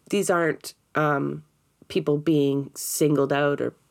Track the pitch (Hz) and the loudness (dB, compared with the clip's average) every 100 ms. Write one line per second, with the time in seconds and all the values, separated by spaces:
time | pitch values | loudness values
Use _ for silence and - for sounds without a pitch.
0 | - 202 190 175 165 - - - _ 151 | -4 -2 2 2 2 -2 -8 -18 _ -2
1 | 151 143 143 147 - _ _ _ - 185 | 0 0 -2 -8 -14 _ _ _ -6 -4
2 | 156 147 156 151 139 139 139 - - - | 0 0 2 2 2 0 -4 -8 -6 0
3 | 151 143 139 143 143 139 123 - _ | 2 2 2 2 0 0 -4 -8 _